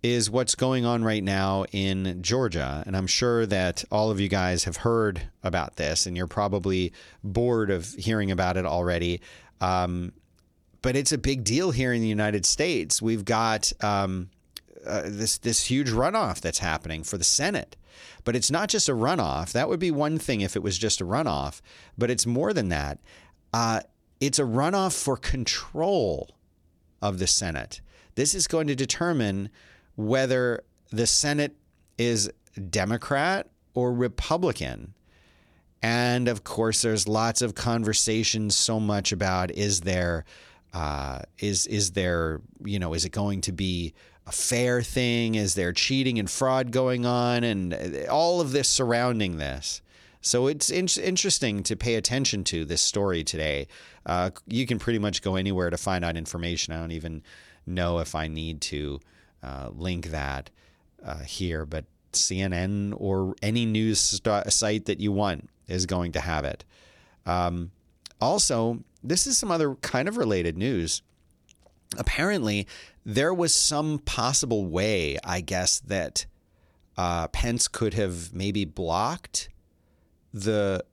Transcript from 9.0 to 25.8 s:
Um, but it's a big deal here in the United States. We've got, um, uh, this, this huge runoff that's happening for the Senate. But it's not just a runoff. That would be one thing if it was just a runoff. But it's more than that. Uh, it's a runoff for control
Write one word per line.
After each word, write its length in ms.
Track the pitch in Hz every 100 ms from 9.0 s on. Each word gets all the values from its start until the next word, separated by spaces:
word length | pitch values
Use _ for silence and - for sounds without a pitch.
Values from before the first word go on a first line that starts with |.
| 87 87 - - - _
Um, 520 | 92 92 87 90 87 - _ _ _ _ _ _
but 120 | 262
it's 160 | 131 135
a 80 | 147
big 240 | 139 135
deal 300 | 120 123 185
here 200 | 123 127
in 80 | 120
the 60 | 110
United 400 | 104 107 104 87
States. 560 | - 160 143 80 -
We've 220 | 110 113
got, 480 | 98 113 113 107 - -
um, 480 | 104 101 98 95 92 _ _ - _ - -
uh, 160 | 101 78
this, 320 | 104 110 -
this 260 | 113 113
huge 260 | - 131 139
runoff 500 | 113 139 214 160 90
that's 200 | 170 -
happening 420 | 90 78 - 80
for 160 | 78 101
the 60 |
Senate. 520 | 82 - 156 202 - - - - - -
But 140 | - 117
it's 160 | 113
not 160 | 151 202
just 200 | 180 -
a 60 |
runoff. 560 | 127 120 - 90 69 85
That 180 | 117 139
would 120 | 170
be 100 | 180
one 300 | 147 151 160
thing 220 | - 117
if 120 | 98
it 80 | -
was 160 | 101 90
just 220 | 110 -
a 40 |
runoff. 560 | 90 113 156 73 69 - - - - -
But 100 | 117
it's 160 | 120
more 280 | 120 120 180
than 160 | 196 101
that. 320 | 80 71 73 - - - _ _
Uh, 280 | 113 117 110 - _ _ _
it's 180 | 139 135
a 60 |
runoff 520 | 131 113 151 196 190 -
for 200 | - 131
control 1200 | - 131 117 - - -